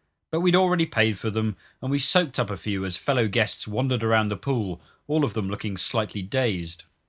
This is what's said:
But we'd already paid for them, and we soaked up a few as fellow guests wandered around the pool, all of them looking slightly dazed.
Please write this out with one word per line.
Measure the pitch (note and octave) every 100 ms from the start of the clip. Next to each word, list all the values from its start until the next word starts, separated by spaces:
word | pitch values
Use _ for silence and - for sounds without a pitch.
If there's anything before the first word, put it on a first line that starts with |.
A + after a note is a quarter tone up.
| _ _ _
But | E3
we'd | F3+ F3+
already | F#3 F3 E3
paid | A#2 A2 G2+
for | A2+
them, | G#2+ A2 G2 _ _
and | C3
we | C#3
soaked | - F3+ D#3+ -
up | G#2+
a | G2
few | A2 G2 F#2+
as | F2
fellow | - C3 A2
guests | A#2 G#2+ - -
wandered | G#2 C3+ B2
around | A2 A2+ G#2
the | G2+
pool, | C#3 B2+ G2 F2 - _ -
all | D#3
of | C#3
them | G#2+ G2
looking | G2+ G#2+ F#2+
slightly | - A#2 A2 G#2
dazed. | F#2+ C3 B2 F#2 E2 - - _